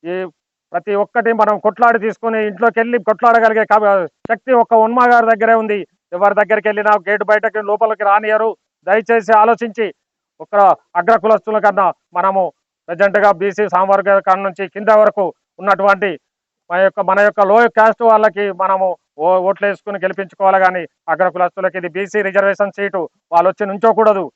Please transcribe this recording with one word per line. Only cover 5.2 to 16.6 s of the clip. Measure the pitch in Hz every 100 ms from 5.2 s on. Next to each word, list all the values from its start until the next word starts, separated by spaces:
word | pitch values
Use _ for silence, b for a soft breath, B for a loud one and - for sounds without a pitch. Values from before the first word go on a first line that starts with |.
| 226
దగ్గరే | 226 226 226
ఉంది. | 220 208 175 _ _ 175
ఎవరి | 202 196
దగ్గరికి | 202 214 214
వెళ్ళినా | 208 214 208 175
గేటు | 208 196
బయటకి | 214 220 208 202
లోపలికి | 208 220 220 208
రానియరు. | 202 214 214 226 190 _ _ -
దయచేసి | 208 220 233 196 220
ఆలోచించి | 220 226 233 208 208 - _ _ _ _
ఒక | 160 208 196 151 _ 175
అగ్ర | 175 226
కులస్తుల | 185 214 - 214
కన్నా | 208 196 185 - _ 175
మనము | 190 196 175 _ _ _ -
ప్రజెంట్గా | 170 202 185 202 185
బీసీ | 196 190 208
సామవర్గ | 175 190 196 196 196 190
కాడ | 190 196
నుంచి | 170 190
కింద | 196 208 214
వరకు | 208 202 185 - _ _
ఉన్నటువంటి | 185 190 196 196 196 156 _ _ _ _